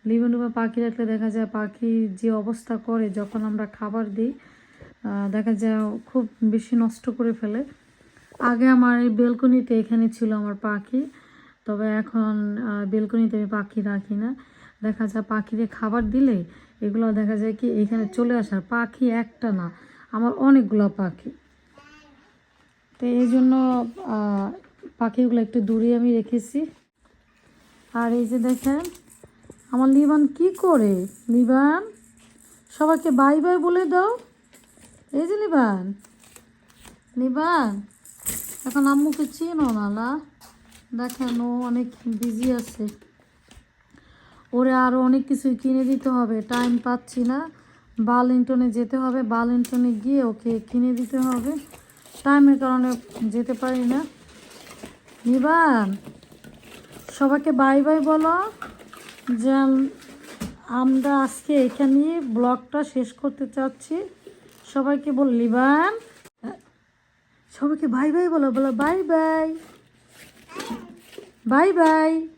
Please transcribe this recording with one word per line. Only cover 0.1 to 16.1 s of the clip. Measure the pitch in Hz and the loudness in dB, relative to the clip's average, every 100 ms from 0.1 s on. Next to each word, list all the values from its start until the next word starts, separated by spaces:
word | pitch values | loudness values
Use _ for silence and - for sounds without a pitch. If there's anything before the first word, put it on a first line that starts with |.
| 233 240 | 0 0
রুমে | 240 240 | 0 -2
পাখি | 233 226 233 | -4 -4 -2
রাখলে | 233 233 | -4 -4
দেখা | 226 220 220 | -4 -2 -2
যায় | 220 | -4
পাখি | 214 214 208 208 233 226 220 190 | -4 -6 -8 -4 -2 0 -2 -2
যে | 226 | -2
অবস্থা | 220 208 226 - 226 | -2 -4 -8 -6 -8
করে | 226 226 214 | -4 -2 -2
যখন | 196 202 220 214 | -4 -6 -6 -4
আমরা | 208 | -4
খাবার | 208 - 208 220 214 | -6 -10 -8 -6 -6
দিই, | 196 233 | -4 -4
আহ, | 277 - _ _ _ - _ 214 202 202 | -6 -18 _ _ _ -20 _ -8 -4 -4
দেখা | 214 220 | -2 -2
যায় | 214 226 220 214 226 | 0 0 -2 -4 -6
খুব | - 262 226 _ | -4 -4 -4 _
বেশি | 220 220 - | 0 0 0
নষ্ট | 233 226 226 - | 0 0 -2 -10
করে | 240 233 | -4 -4
ফেলে। | 226 214 220 285 - _ _ _ _ _ - | -2 -6 -6 -8 -14 _ _ _ _ _ -4
আগে | - 233 262 | -2 2 4
আমার | 254 247 240 | 6 6 4
এই | 240 | 2
ব্যালকনিতে | 214 240 240 262 254 247 226 | 2 2 4 4 2 2 0
এখানে | 220 226 226 | 2 2 0
ছিল | 226 226 | 0 -2
আমার | 214 208 | -2 -6
পাখি, | 202 220 208 202 254 285 - _ - _ _ | -6 -4 -4 -4 -4 -4 -12 _ -20 _ _
তবে | - 208 214 214 | -8 -4 -2 -2
এখন, | 220 226 214 214 208 208 | -2 -2 0 -2 -4 -4
আহ, | 240 208 202 | -6 -4 -2
ব্যালকনিতে | 214 208 226 220 214 | -2 0 0 0 0
আমি | 202 208 | -4 -4
পাখি | 202 220 | -4 -4
রাখি | 202 202 196 | -4 -4 -4
না। | 202 226 262 - _ - _ | -4 -4 -6 -14 _ -20 _
দেখা | 214 214 220 | -6 -4 -4
যায় | 220 | -4
পাখিদের | 214 214 208 220 220 | -4 -6 -4 -4 -4
খাবার | - 220 233 | -4 -4 -2
দিলে | 220 | 0